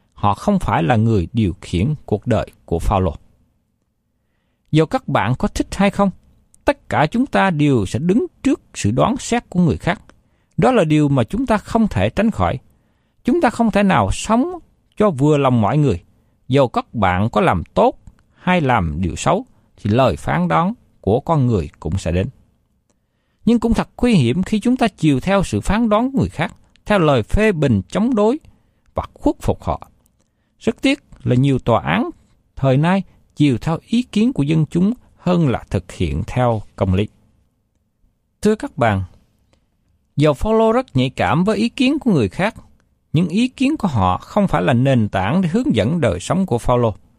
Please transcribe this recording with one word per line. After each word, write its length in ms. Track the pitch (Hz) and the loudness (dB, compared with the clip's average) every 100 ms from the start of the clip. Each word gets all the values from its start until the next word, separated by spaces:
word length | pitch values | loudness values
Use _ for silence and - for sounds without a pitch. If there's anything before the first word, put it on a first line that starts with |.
| _ | _
Họ 220 | - 208 | -2 -2
không 240 | - - 196 | 0 0 0
phải 240 | - 120 | 0 0
là 140 | 160 117 | 2 2
người 320 | 113 107 82 | 4 2 0
điều 240 | 120 98 - | 0 -2 -2
khiển 340 | - 85 123 147 - | -4 -2 -2 -4 -4
cuộc 200 | 104 - | -4 0
đời 240 | 101 - _ | -2 -2 _
của 140 | - 85 | -6 -2
Phaolô. 360 | - 101 92 - _ _ _ _ _ _ _ _ _ _ _ _ _ _ - | 0 0 0 -4 _ _ _ _ _ _ _ _ _ _ _ _ _ _ -2
Dù 160 | 151 156 | 0 0
các 220 | 262 - | -2 -2
bạn 260 | 131 101 | -2 0
có 140 | 127 208 | -2 -4
thích 260 | - - | -4 -6
hay 160 | - 196 | 0 0
không, 200 | - 196 - _ _ _ _ | 2 -2 -2 _ _ _ _
tất 240 | - - - | -4 -4 -4
cả 180 | 117 156 | -2 0
chúng 200 | 233 - | 0 -2
ta 240 | 196 190 | 0 0
đều 360 | 151 147 123 90 | 2 2 2 0
sẽ 120 | 113 | -2
đứng 280 | 175 220 359 _ | 0 0 -2 _
trước 180 | 262 320 _ | -2 -2 _
sự 160 | - - | -4 -2
đoán 260 | 131 170 262 | 0 0 0
xét 340 | - 233 - | -4 -4 -2
của 100 | 180 | 0
người 160 | 165 82 | 0 0
khác. 260 | 160 202 - _ _ _ _ - | -4 -6 -10 _ _ _ _ 0
Đó 160 | 220 | 2
là 120 | 240 | 2
điều 240 | 156 151 147 | 2 2 2
mà 160 | 135 | 0
chúng 220 | 117 214 262 | -2 -4 -2
ta 120 | 214 | -2
không 300 | - 226 208 | -2 -2 0
thể 220 | - 90 | 0 -2
tránh 200 | - 220 | 0 -2
khỏi. 280 | 131 85 - _ _ _ _ _ _ | 0 -2 -4 _ _ _ _ _ _
Chúng 160 | - 339 | -2 0
ta 100 | 247 | 0
không 200 | - 226 | 0 0
thể 120 | 202 | 2
nào 280 | 196 151 98 | 2 2 0
sống 460 | - - 226 339 349 - _ _ - | -2 0 0 0 -6 -16 _ _ 0
cho 140 | 208 | 0
vừa 260 | 131 147 147 | 2 2 4
lòng 240 | 135 120 | 2 2
mọi 180 | 101 151 | 2 2
người. 240 | 143 90 _ _ _ _ - | 0 -2 _ _ _ _ 0
Dù 200 | 135 127 | 2 2
các 260 | 233 - | -2 -6
bạn 360 | 113 92 92 110 | -2 0 0 0
có 100 | 214 | 0
làm 220 | 170 90 - | 0 0 -2
tốt 240 | - 240 - - _ _ _ | 0 0 0 -20 _ _ _
hay 220 | 180 180 | -2 0
làm 400 | 135 117 82 78 | 2 0 -2 -4
điều 160 | 90 - | -4 -2
xấu, 300 | - 190 262 _ _ _ | -2 -2 -4 _ _ _
thì 140 | - | -2
lời 260 | 220 262 71 | 2 2 0
phán 320 | - 156 175 | -4 -2 0
đoán 260 | 160 180 247 _ _ | 0 -2 -6 _ _
của 200 | 95 120 | -2 -2
con 260 | - 156 123 | 0 0 2
người 240 | 104 76 - | 0 -4 -8
cũng 180 | 82 95 | -6 -4
sẽ 140 | 85 | -2
đến. 160 | 87 123 - _ _ _ _ _ _ _ _ _ _ | -2 -4 -8 _ _ _ _ _ _ _ _ _ _
Nhưng 160 | 214 240 | 0 0
cũng 140 | 240 | 0
thật 140 | 214 - - | 0 -2 -2
nguy 180 | 247 | 2
hiểm 280 | 196 120 156 | 2 2 0
khi 180 | 185 214 | -2 -2
chúng 160 | 233 254 | 0 0
ta 120 | 233 | -2
chiều 320 | - 156 131 | 0 0 0
theo 220 | 175 196 | 0 0
sự 180 | 160 104 | 0 -2
phán 280 | - 208 233 | -2 0 0
đoán 240 | 208 254 | 0 0
của 60 | 262 | -2
người 100 | 95 | -4
khác, 260 | - 170 - _ _ - | -4 -8 -8 _ _ -2
theo 120 | 208 | 2
lời 240 | 151 131 | 2 2
phê 300 | - 180 214 | 0 0 2
bình 300 | 160 139 101 - | 2 0 0 -2
chống 260 | 185 233 | -2 0
đối 240 | 214 214 302 - _ _ _ _ | 0 0 -2 -8 _ _ _ _
và 100 | - - | -10 -10
khuất 220 | - 196 - | -4 -4 -2
phục 220 | - 90 | -4 -4
họ. 280 | - 71 - _ _ _ _ _ _ _ | -6 -8 -10 _ _ _ _ _ _ _
Rất 240 | - - | -6 -2
tiếc 220 | 269 285 _ - | -2 -2 _ -8
là 120 | 120 123 | 0 2
nhiều 220 | 139 127 | 2 0
tòa 240 | - 110 | 0 0
án 280 | 139 190 339 - _ _ _ - | 0 -2 -2 -8 _ _ _ -2
thời 200 | 135 131 | 0 2
nay 260 | 165 190 - _ _ - | 2 0 -4 _ _ 0
chiều 220 | 147 117 | 0 0
theo 180 | 156 165 - | -2 -6 -2
ý 140 | 233 | -4
kiến 300 | - 208 233 | -2 0 0
của 100 | - | 0
dân 240 | 143 160 151 | 0 0 0
chúng 260 | 175 196 247 _ _ | 0 -2 -4 _ _
hơn 240 | 175 175 147 | -2 0 0
là 160 | 107 - | -2 -4
thực 220 | 98 - | -6 -6
hiện 300 | - 85 71 - | -6 -4 -4 -4
theo 360 | 127 123 107 - - | -2 0 -2 -6 -4
công 180 | 98 | 0
lý. 140 | 92 104 _ _ _ _ _ _ _ _ _ _ _ _ - | 0 -2 _ _ _ _ _ _ _ _ _ _ _ _ -4
Thưa 120 | 208 | -2
các 240 | 214 285 - | -2 -6 -2
bạn, 240 | 113 98 95 - _ _ _ _ _ _ _ _ _ - | 0 0 -4 -14 _ _ _ _ _ _ _ _ _ 0
dầu 180 | 151 | 2
Phaolô 380 | 139 214 220 220 | 2 0 2 2
rất 240 | 240 262 127 | 0 -2 -2
nhạy 140 | 131 | -2
cảm 340 | - 92 143 | -2 0 0
với 120 | 190 202 | 0 -2
ý 120 | 233 | -4
kiến 300 | - 254 294 | 0 -2 0
của 140 | 240 | 0
người 160 | 160 98 | 0 0
khác, 260 | - 202 - - _ _ _ - | -2 -6 -6 -20 _ _ _ -4
nhưng 160 | 151 175 | -2 0
ý 200 | 196 254 | 0 -2
kiến 280 | - 269 320 | -2 -2 -2
của 120 | 180 | -2
họ 300 | 117 92 - | 0 0 -2
không 300 | - 208 196 | -4 -2 0
phải 140 | 151 | 0
là 100 | 175 | 2
nền 360 | 120 135 127 104 | 2 2 2 0
tảng 340 | 98 95 175 | -2 -2 0
để 60 | 175 | 0
hướng 260 | 214 262 117 | -2 0 0
dẫn 240 | 107 170 | 0 0
đời 200 | 120 87 | -2 -2
sống 260 | - 170 185 | -2 -2 -2
của 120 | 117 | -2
Phaolô. 360 | - 123 117 - _ | 0 0 0 -4 _